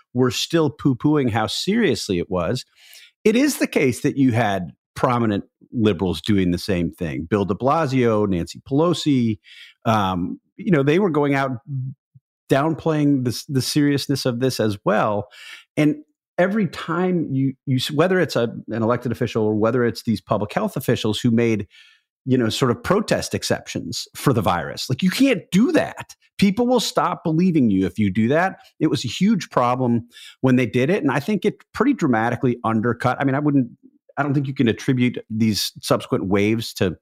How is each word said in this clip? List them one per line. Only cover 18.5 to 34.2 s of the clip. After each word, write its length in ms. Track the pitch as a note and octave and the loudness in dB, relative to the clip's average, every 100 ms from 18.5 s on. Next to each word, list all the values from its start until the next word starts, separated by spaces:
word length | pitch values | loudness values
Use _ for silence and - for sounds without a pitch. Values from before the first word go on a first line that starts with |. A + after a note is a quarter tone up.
| F#2+ - | -4 -8
an 140 | A2+ | -2
elected 300 | A2 A#2+ B2+ | 0 0 -2
official 320 | A#2 A#2+ A#2 | -4 -4 0
or 100 | G#2+ | 0
whether 300 | G#2+ A2 B2 | 2 0 2
it's 200 | A#2+ A2 | -2 -2
these 160 | - G#2 | -4 -4
public 320 | - A2 G#2 | -2 -2 -2
health 240 | - G#3+ D3 | -2 -4 -4
officials 440 | C3 A#2 A2 G#2 | -2 0 0 0
who 100 | B2 | 2
made, 360 | A2+ A#2 G#2+ G2 - - _ _ _ | 2 2 0 -4 -16 -20 _ _ _
you 140 | C3 B2+ | -2 0
know, 100 | A2 | 2
sort 220 | - C3 | 0 0
of 120 | A#2 | 0
protest 520 | - G3 G#3 G#2+ - | 0 0 0 -2 -2
exceptions 720 | G2+ - A2 - - - - - | -6 -2 -4 -4 -10 -8 -10 -12
for 180 | - - | -2 2
the 100 | B2+ | 2
virus, 460 | G2 F2 C#2+ - - | 2 -2 -4 -10 -6
like, 140 | C3 | -2
you 80 | F#3 | -2
can't 320 | - C4+ F#3 - | 2 2 2 0
do 220 | F#3 C#4+ | 2 4
that. 420 | D#4+ D2+ - - - _ - | 2 -2 -8 -18 -20 _ 0
People 280 | G3+ F#3+ B3 | 2 2 2
will 140 | B3 | 2
stop 440 | - - D#3+ E3 | 0 -2 -2 -2
believing 440 | E3+ D#3 F#3 D#3 A#2 | -2 2 2 4 2
you 160 | F#2+ | 2
if 140 | F#2 - | 0 0
you 120 | G2+ | 0
do 180 | F#2+ A2+ | 2 2
that. 320 | D3+ F#3+ F#3 - - | 2 0 -4 -16 -4
It 80 | D3+ | -2
was 180 | C3+ | -2
a 40 | B2 | -4
huge 420 | - G3 G#3 - | 0 2 0 0
problem 580 | - A#2+ B2+ B2 A#2 A#2 - - - | 0 0 0 0 0 -2 -20 -20 -2
when 160 | C3 B2+ | 2 4
they 100 | A#2+ | 2
did 220 | B2 C3+ | 0 2
it. 140 | F#3 | 0
And 80 | - | 0
I 100 | C3 | -2
think 240 | E3+ G#3 | -2 0
it 120 | G#3 - _ | 0 -4 _
pretty 200 | - D4 | -2 0
dramatically 640 | C4 D3+ A2 A#2 A#2+ C3 A#2+ | 2 2 2 0 0 -2 0
undercut, 540 | A2+ A2+ A#2 A#2 B2+ B2+ | 0 0 0 0 -2 0
I 40 | |
mean, 100 | C3+ | 0
I 60 | C3+ | 0
wouldn't, 300 | D3 C#3 A#2 - - _ _ | 0 0 0 -6 -20 _ _
I 60 | - | -6